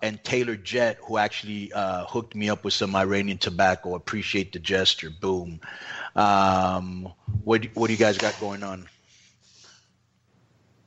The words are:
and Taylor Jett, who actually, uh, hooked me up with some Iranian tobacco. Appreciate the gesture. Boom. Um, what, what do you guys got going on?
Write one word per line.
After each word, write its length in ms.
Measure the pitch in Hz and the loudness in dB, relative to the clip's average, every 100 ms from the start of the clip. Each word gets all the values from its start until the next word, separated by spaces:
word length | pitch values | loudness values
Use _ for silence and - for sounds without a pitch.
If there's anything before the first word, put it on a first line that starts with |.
and 220 | 110 107 | -6 -6
Taylor 320 | - 127 120 | -2 0 0
Jett, 440 | 107 92 123 117 107 | -4 -4 2 2 0
who 160 | - 110 | -4 0
actually, 540 | 107 - 104 104 101 | 0 -2 -8 -8 -6
uh, 320 | 104 98 90 | -4 -2 -4
hooked 320 | 87 120 113 104 | -4 -6 -6 -4
me 120 | 104 | -2
up 140 | 104 | 0
with 100 | 101 | 0
some 220 | - 101 | 0 0
Iranian 420 | 98 95 101 101 92 | 2 2 2 0 -2
tobacco. 600 | 92 87 95 92 90 90 | -4 4 4 4 -2 -8
Appreciate 560 | - 110 - 104 92 | -6 -6 -2 -2 -2
the 80 | 87 | -6
gesture. 500 | 82 95 92 - 80 | -2 2 2 0 -6
Boom. 500 | 78 95 92 87 80 - - - - - | -6 -2 -2 -2 -10 -14 -16 -14 -12 -4
Um, 960 | - 104 98 95 95 92 92 92 90 92 - - 107 | 2 4 6 6 4 2 0 -4 -8 -10 -12 -6 -4
what, 220 | 107 113 113 | 4 2 2
what 140 | 110 113 | 0 0
do 40 | |
you 60 | 110 | 6
guys 180 | 110 98 | 4 4
got 220 | 107 - | 0 -2
going 240 | 104 101 | -6 -6
on? 240 | 101 95 85 _ _ _ _ _ _ _ - - _ _ _ _ _ _ _ _ _ _ | -8 -10 -14 _ _ _ _ _ _ _ -20 -20 _ _ _ _ _ _ _ _ _ _